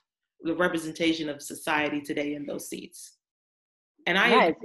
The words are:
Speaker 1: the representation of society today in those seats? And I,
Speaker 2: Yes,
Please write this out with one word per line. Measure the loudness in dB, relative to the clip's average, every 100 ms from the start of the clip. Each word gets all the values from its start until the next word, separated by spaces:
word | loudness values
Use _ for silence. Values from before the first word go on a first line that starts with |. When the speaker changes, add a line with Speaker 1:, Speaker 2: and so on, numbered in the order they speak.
| _ _ _ _
Speaker 1:
the | -6 0
representation | 0 0 -4 0 0 0 -2
of | -8
society | -10 -8 0 0 0 -2
today | -4 -4 -2 -4
in | -6
those | -8 -8
seats? | -12 -12 -18 -20 _ _ _ _ _ _ _ _ _ 0
And | 4
I, | 6
Speaker 2:
Yes, | 6 6 2